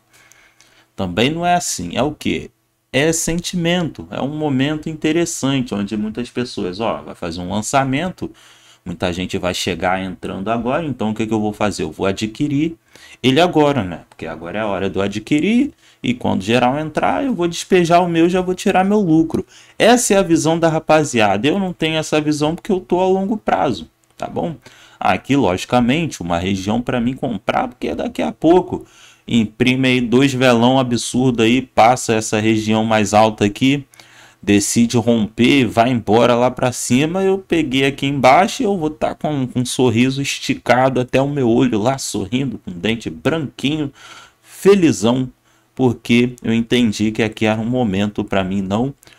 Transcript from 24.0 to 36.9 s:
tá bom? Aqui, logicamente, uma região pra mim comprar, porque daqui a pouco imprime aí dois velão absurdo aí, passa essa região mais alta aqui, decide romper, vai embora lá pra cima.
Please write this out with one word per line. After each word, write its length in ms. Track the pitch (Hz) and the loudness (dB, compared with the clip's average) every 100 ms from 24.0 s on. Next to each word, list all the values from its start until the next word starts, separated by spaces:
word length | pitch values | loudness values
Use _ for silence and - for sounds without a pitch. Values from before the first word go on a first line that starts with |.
| _ - | _ -12
tá 100 | - | -8
bom? 280 | - 170 151 - - - _ | -6 -6 -8 -16 -20 -20 _
Aqui, 360 | - 92 - 139 | -2 0 0 2
logicamente, 840 | 104 92 - 123 120 147 156 - | 2 0 0 2 2 0 -2 -6
uma 200 | 85 85 | -4 -2
região 420 | 92 98 92 113 | -2 -2 -2 -2
pra 180 | 123 127 | -2 -2
mim 140 | 117 | -2
comprar, 560 | 131 139 113 - - 240 | -4 -6 -4 -2 -2 -4
porque 260 | - - - | -6 -8 -6
daqui 260 | - - | -6 -6
a 100 | - | -6
pouco 540 | - 156 180 175 85 - _ - _ - | 0 4 4 4 -6 -10 _ -20 _ -2
imprime 600 | 117 107 - 123 127 131 | 0 0 0 0 2 2
aí 140 | 127 | 2
dois 320 | 120 117 139 | 2 2 2
velão 460 | 123 127 120 120 131 | 4 4 4 4 2
absurdo 640 | 127 117 - 123 131 117 | 2 -2 -2 0 0 2
aí, 180 | 113 127 | 2 2
passa 540 | 127 - 110 127 - 110 | 0 4 4 4 0 -2
essa 240 | 110 110 | 0 0
região 440 | 110 113 107 110 | 2 2 2 0
mais 300 | 110 110 98 | 2 2 4
alta 320 | 107 110 107 104 | 4 4 4 0
aqui, 400 | 101 131 143 139 - - - - _ | 2 0 0 -4 -20 -20 -20 -20 _
decide 560 | 92 101 101 - 117 120 | 2 2 2 2 2 2
romper, 720 | 113 117 101 - 120 143 117 | 2 0 0 2 2 4 2
vai 240 | 95 117 | 2 2
embora 420 | 123 104 110 120 | 0 2 4 4
lá 160 | 120 123 | 4 2
pra 220 | - 127 | 0 -2
cima. 500 | 120 - | -2 0